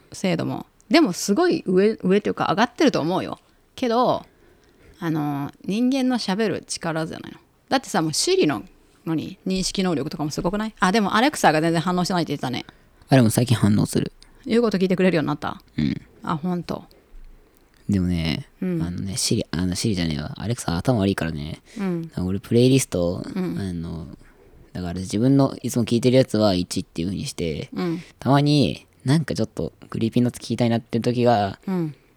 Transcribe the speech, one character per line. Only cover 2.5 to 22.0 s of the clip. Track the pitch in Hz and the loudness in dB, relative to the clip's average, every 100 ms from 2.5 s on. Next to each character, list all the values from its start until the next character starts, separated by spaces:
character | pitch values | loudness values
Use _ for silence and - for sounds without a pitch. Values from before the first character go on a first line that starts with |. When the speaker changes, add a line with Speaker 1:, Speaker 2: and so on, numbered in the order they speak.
| 160 | 0
Speaker 1:
が | |
っ | 240 | 0
て | - | 2
る | 311 | 2
と | 160 | 2
思 | 147 180 | 0 -2
う | |
よ。 | 101 - _ _ _ - | -4 -10 _ _ _ -6
け | 247 | -2
ど、 | 226 226 123 - _ _ _ _ _ - - | 2 2 0 -6 _ _ _ _ _ -20 -8
あ | 170 | -4
の、 | 156 147 139 143 - | -2 -4 -4 -8 -10
人 | - 208 247 | -6 0 0
間 | 269 254 | 2 0
の | 247 | 0
喋 | - 190 220 | -2 -2 -2
る | 139 - | -4 -8
力 | - 170 160 160 | -8 -4 -4 -6
じ | - | -8
ゃ | |
な | - | -16
い | |
の。 | - _ _ _ | -18 _ _ _
だ | - | -4
っ | |
て | - | 0
さ、 | 196 | -2
も | 160 | 0
う | |
Siri | 147 - 370 156 | 0 2 2 2
の、 | 117 - - _ _ - | 0 -8 -20 _ _ -4
何？ | 160 - 190 190 | -4 -4 -8 -4
認 | 190 | -2
識 | 180 - | -2 -2
能 | 185 151 | 0 -2
力 | 147 | -4
と | - | -6
か | |
も | 151 | -6
す | 156 | -2
ご | 175 | -2
く | 202 | -2
な | 220 | -6
い？ | - | 0
あ、 | 185 | 2
で | 220 | 2
も | 196 | 2
Alexa | 214 269 - 175 | 2 2 4 4
が | 156 | 4
全 | 165 | 2
然 | 165 | 0
反 | 170 180 | 0 0
応 | |
し | 175 | 0
て | |
な | 180 | -2
い | |
っ | 160 | -2
て | |
言 | 143 | -4
っ | |
て | |
た | 131 | -6
ね。 | 123 - - _ _ - | -8 -10 -18 _ _ 4
Speaker 2:
あ | 135 | 6
れ | |
も | 113 | 6
最 | 117 123 | 4 2
近 | 117 | 4
反 | 101 104 | 4 2
応 | - | 2
す | - | 0
る。 | - - - - - | -2 -8 -20 -16 -2
Speaker 1:
言 | 226 | 2
う | |
こ | 233 | 2
と | 202 | 2
聞 | 185 | 2
い | |
て | 185 | 2
く | |
れ | 185 | 2
る | 165 | 2
よ | |
う | |
に | 143 | 0
な | 147 | -4
っ | |
た？ | - - - - | -6 -10 -8 -2
Speaker 2:
う | |
ん。 | 71 - - _ | -2 -2 -8 _
Speaker 1:
あ、 | - 160 | -6 -4
ほ | 180 180 | -2 -4
ん | |
と。 | - - - - _ - - - _ _ _ _ - | -4 -8 -10 -20 _ -20 -20 -20 _ _ _ _ -2
Speaker 2:
で | 101 | 0
も | 90 | 2
ね、 | 87 80 - - _ | 0 0 -2 -6 _
Speaker 1:
う | 185 | -4
ん。 | 170 | -2
Speaker 2:
あ | 170 | -4
の | 175 | -4
ね、 | 98 95 | -6 -4
シ | - 117 | 0 -2
リ、 | - | -2
あ | 80 90 | -2 -2
の、 | 87 | -2
シ | 120 | -2
リ | 92 | -2
じ | |
ゃ | 85 | -2
ね | 73 | -4
え | |
わ。 | 73 - | -8 -8
ア | 101 | -6
レ | 123 | -4
ク | |
サ | - 85 | -4 -2
頭 | 110 120 | 0 2
悪 | 98 | 2
い | 95 | 0
か | 82 | -4
ら | |
ね。 | 78 73 - - - | -6 -8 -12 -14 -6
Speaker 1:
う | |
ん。 | 196 170 | -4 -4